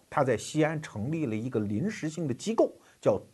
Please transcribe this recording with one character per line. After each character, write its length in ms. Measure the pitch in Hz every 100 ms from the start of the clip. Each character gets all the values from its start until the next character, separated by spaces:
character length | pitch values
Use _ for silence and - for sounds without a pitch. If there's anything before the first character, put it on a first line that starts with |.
| -
他 140 | -
在 120 | 127 110
西 280 | - 151
安 180 | 156 160
成 300 | 151 107 117
立 140 | 165 143
了 100 | 110
一 140 | 127
个 100 | 123
临 320 | 104 107 190
时 180 | 220 156
性 160 | 156 156
的 60 |
机 220 | - - 226
构， 180 | 311 - - _
叫 220 | 135 101 -